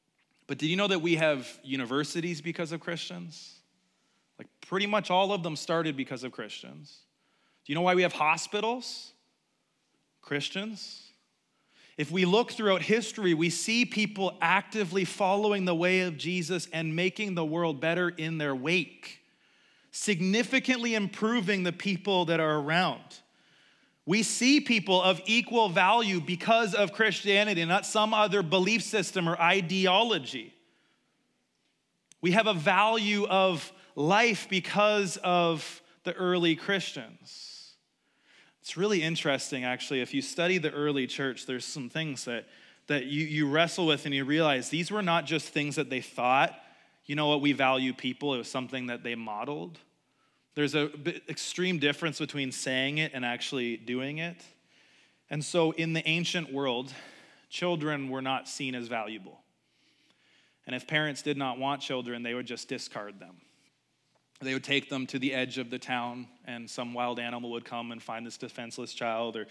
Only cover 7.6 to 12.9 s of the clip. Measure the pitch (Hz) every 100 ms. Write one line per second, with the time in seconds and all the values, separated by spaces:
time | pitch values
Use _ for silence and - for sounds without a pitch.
7.6 | - 151 180 180 175 - 151 165 - 208
8.6 | 220 247 - - - _ _ _ _ _
9.6 | _ _ _ _ _ _ - 143 143 190
10.6 | 214 208 - - - _ _ _ _ _
11.6 | _ _ - - 143 180 180 208 233 -
12.6 | 208 185 151